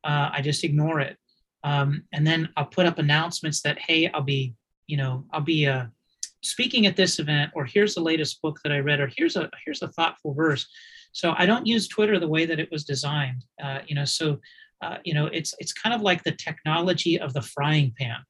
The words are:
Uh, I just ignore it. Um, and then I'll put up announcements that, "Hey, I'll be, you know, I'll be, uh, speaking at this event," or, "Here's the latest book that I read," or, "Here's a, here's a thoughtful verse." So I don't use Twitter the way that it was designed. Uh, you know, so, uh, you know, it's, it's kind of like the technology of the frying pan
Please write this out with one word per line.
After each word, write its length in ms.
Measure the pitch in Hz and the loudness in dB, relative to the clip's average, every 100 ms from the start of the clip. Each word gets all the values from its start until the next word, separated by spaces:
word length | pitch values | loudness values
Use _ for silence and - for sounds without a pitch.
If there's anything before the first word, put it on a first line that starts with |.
Uh, 260 | 156 147 147 | 2 0 2
I 100 | - | 0
just 220 | 143 147 | -2 -2
ignore 360 | 175 147 156 156 | 0 2 2 0
it. 160 | 139 - _ _ _ _ | -2 -8 _ _ _ _
Um, 400 | 147 143 139 147 - | -2 0 2 -2 -6
and 140 | 156 151 | 0 2
then 220 | 160 160 - | 4 0 -2
I'll 100 | 143 | -2
put 200 | - 175 | 2 2
up 120 | 170 | 4
announcements 640 | 147 151 165 - 156 151 | 2 4 2 -4 -4 -2
that, 160 | 147 147 | -2 -2
"Hey, 300 | - 160 165 | 0 2 2
I'll 140 | 156 | 0
be, 320 | 139 139 131 117 _ _ - | -2 -2 -2 -8 _ _ -6
you 100 | 147 | -2
know, 300 | 135 127 - | -2 -4 -6
I'll 80 | 156 | -4
be, 260 | 151 160 143 | 0 2 2
uh, 200 | 131 120 _ _ _ - _ | 0 -4 _ _ _ -14 _
speaking 440 | - - 254 254 202 | -8 -4 0 4 4
at 100 | 180 | 4
this 220 | 180 - | 2 2
event," 320 | 151 147 147 | 0 0 0
or, 100 | - | -4
"Here's 300 | 131 202 208 | 0 2 2
the 60 | 180 | 2
latest 400 | 165 160 151 - | 0 0 -2 -2
book 200 | 156 151 | -6 -4
that 100 | 151 | -2
I 60 | 143 | -2
read," 220 | 143 143 | 0 0
or, 100 | 135 | 0
"Here's 220 | - 320 - | 0 0 0
a, 140 | - - | -4 -8
here's 180 | - 277 | -10 -8
a 60 | 180 | -8
thoughtful 460 | - 165 - 160 | -2 -2 -2 -6
verse." 320 | 139 160 135 - - - - - | 0 0 0 -6 -16 -20 -20 -16
So 220 | - 170 160 | -2 -2 2
I 100 | 180 | 4
don't 200 | 240 220 | 4 2
use 220 | 233 - | 0 0
Twitter 300 | - 214 196 | 0 2 2
the 100 | 165 | 2
way 180 | 160 165 | 0 0
that 140 | 160 | -2
it 100 | 165 | -4
was 140 | 156 | -6
designed. 600 | 147 135 143 147 135 127 - - | -4 -4 -2 -2 -2 -6 -12 -12
Uh, 180 | 143 135 156 | -8 -8 -6
you 80 | 143 | -4
know, 80 | |
so, 360 | 143 - 160 143 - - - _ | -2 0 0 -2 -8 -20 -20 _
uh, 180 | 170 - | -10 -8
you 100 | - | -2
know, 120 | 151 151 | 0 0
it's, 260 | 160 156 - | -2 -6 -8
it's 140 | 170 | -10
kind 220 | - 220 | -4 -2
of 60 | 240 | 2
like 220 | 208 170 | 2 2
the 100 | - | 0
technology 840 | 143 - 156 156 160 180 180 170 165 | -4 -8 -6 -2 0 2 0 0 0
of 140 | 147 | 0
the 100 | 131 | -4
frying 500 | 113 - 143 151 139 113 | -6 -2 2 4 2 0
pan 200 | 123 123 - | -6 -6 -12